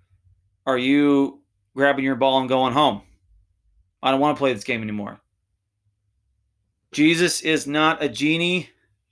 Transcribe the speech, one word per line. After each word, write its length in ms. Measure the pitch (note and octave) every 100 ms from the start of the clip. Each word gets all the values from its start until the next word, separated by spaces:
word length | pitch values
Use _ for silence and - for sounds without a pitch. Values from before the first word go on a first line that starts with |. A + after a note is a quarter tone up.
| _ _ _ _ _ _ -
are 120 | B2+
you 640 | C3 C#3+ C#3+ C#3+ C#3 - _ _ _ C3
grabbing 300 | C#3+ C3+ C3+
your 100 | B2
ball 240 | C3+ C3
and 80 | B2+
going 260 | C3 C3
home? 280 | C3 C#3+ G2+ - _ _ _ _ _ _ _ _ _
"I 80 | C3
don't 80 | C3+
want 180 | D3 C3+
to 20 |
play 140 | C3+
this 100 | A2
game 200 | - A#2
anymore." 360 | G#2+ G#2 G2+ - _ _ _ _ _ _ _ _ _ _ _ _ _ _ _ _ _
Jesus 500 | - D#3 E3 F3 -
is 240 | D#3+ D#3 C#3
not 380 | D3+ D#3 D#3
a 60 | D3
genie 600 | A#2 D3 E3 F3 F3+ C#3 _ _ _ _